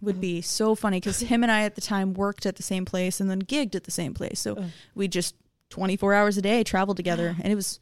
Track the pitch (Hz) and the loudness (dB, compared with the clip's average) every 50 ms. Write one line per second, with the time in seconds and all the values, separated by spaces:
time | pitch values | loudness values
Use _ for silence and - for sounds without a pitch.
0 | 202 208 190 185 190 180 175 170 175 - - - 220 220 220 214 - 208 196 185 | -4 -4 -2 -2 -2 -4 -4 -4 -4 -4 -2 0 2 2 2 2 2 0 0 0
1 | - 202 190 - 240 233 240 233 240 233 220 214 214 208 208 - - - 208 196 | 0 -2 -2 -2 0 2 2 4 4 4 4 2 2 0 -2 -4 -4 -2 0 0
2 | 190 190 185 185 196 202 202 - - 196 185 - - - 196 185 185 - - 185 | 0 0 0 0 0 -2 -2 -2 -2 -4 -4 -4 -4 -4 -2 -2 -2 -2 -2 -2
3 | 185 185 185 - 196 190 190 190 196 - 269 302 277 202 - 185 - - - - | 0 0 0 0 0 0 0 -2 -2 0 0 0 0 0 -2 -6 -6 -6 -4 -4
4 | 170 139 - - - - - - - 208 208 208 190 170 160 - - - - - | -4 -4 -4 -6 -6 -6 -6 -4 -4 -4 -4 -4 -6 -8 -10 -14 -20 -12 -6 -4
5 | 196 185 175 180 175 - - _ _ _ _ _ _ - - - 190 190 185 202 | -2 -2 0 -2 -2 -4 -6 _ _ _ _ _ _ -14 -6 -4 -2 -2 0 2
6 | 196 196 202 202 208 208 202 202 190 196 220 240 214 - - 185 196 196 196 180 | 2 4 6 6 6 4 4 2 2 2 4 2 2 2 2 2 2 2 0 0
7 | 175 180 170 165 170 170 170 165 - 190 208 202 185 - - - | 0 0 0 0 0 0 -2 -2 0 0 0 0 0 -4 -6 -8